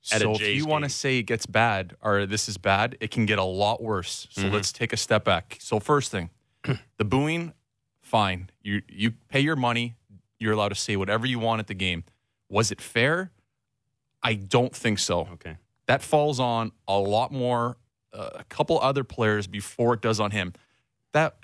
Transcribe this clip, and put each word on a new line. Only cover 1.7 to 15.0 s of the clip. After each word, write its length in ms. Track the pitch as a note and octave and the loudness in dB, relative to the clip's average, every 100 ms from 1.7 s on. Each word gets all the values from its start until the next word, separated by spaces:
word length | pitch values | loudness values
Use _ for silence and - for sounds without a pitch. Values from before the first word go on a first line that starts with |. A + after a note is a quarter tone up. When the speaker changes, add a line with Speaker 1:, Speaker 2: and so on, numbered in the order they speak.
| G2 F#2 - | 2 -4 -6
Speaker 2:
or 220 | G#2+ G2+ | 0 2
this 240 | G2 G#2+ - | 2 -2 -4
is 80 | F#2+ | -2
bad, 400 | G2 G2 A#2 - | 2 2 2 -2
it 100 | A2 | -6
can 160 | - G#2+ | 0 2
get 140 | G#2 | 2
a 40 | |
lot 380 | F#2+ F#2 G#2 A2+ | 0 2 0 0
worse. 460 | A2+ G2+ E2+ - - | -2 -4 -4 -10 -10
So 120 | - | -4
Speaker 1:
Mm-hmm. 120 | F#2+ | 0
Speaker 2:
let's 160 | G#2 G2+ | 0 -2
take 220 | - A#2 | -4 -4
a 40 | A2+ | -2
step 280 | - A2 | 0 0
back. 320 | - F2 - - | 2 0 -2 -16
So 200 | - G#2+ | -4 -4
first 320 | - D3 B2+ | 2 0 0
thing, 180 | G2+ E2+ _ _ _ | -6 -8 _ _ _
<clears throat> 340 | - B2+ - _ | -4 -4 -6 _
the 60 | |
booing, 480 | G#2 C3 D3+ E3 E3+ - _ _ _ _ | 0 2 2 -2 -4 -12 _ _ _ _
fine. 480 | - A#2 G2+ F2+ F#2 _ | -2 2 2 -2 -8 _
You, 200 | G#2 G2+ - | -4 -4 -6
you 220 | F#2+ A2 A#2 _ | -4 -4 -4 _
pay 120 | C3+ | 0
your 160 | C#3+ D#3 | 0 0
money. 400 | B2 A#2+ A#2+ A#2 _ G2 _ _ | 0 0 -4 -8 _ -20 _ _
You're 140 | A2 | -2
allowed 160 | G#2+ G2+ | 0 0
to 80 | G2 | -2
say 180 | - | -2
whatever 320 | G2+ G2 A2 B2 | -2 0 0 0
you 140 | A#2+ | -2
want 180 | A2+ A2+ | 0 -2
at 80 | G#2 | -4
the 80 | |
game. 300 | G2 F#2+ E2+ - _ _ _ _ | -4 -4 -4 -8 _ _ _ _
Was 220 | G#2 A2+ | 0 0
it 100 | G2+ | -2
fair? 520 | - A#2 B2+ E3+ F#3 _ _ _ _ _ _ _ _ _ | -4 0 2 0 -4 _ _ _ _ _ _ _ _ _
I 140 | A#2+ | -2
don't 400 | G#2+ G2 B2 B2 | -2 2 2 2
think 240 | - A#2 | 0 -2
so. 300 | G2+ | 0